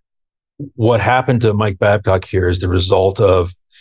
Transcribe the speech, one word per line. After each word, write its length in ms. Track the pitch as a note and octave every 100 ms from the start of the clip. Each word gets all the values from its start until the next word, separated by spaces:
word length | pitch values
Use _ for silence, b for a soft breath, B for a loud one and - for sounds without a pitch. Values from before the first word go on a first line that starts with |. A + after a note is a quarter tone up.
| _ _ _ _ _ - C#3+
what 260 | - A2 A#2
happened 400 | G2 B2+ B2+ B2
to 120 | A2
Mike 240 | G#2 G#2+ F#2
Babcock 460 | G#2 G2+ G2 F#2+
here 240 | - F#2+ F#2
is 100 | F2+
the 100 | F#2
result 520 | F2+ F2 F#2 F#2+ F#2+
of 320 | G2 F#2 F2 - _ B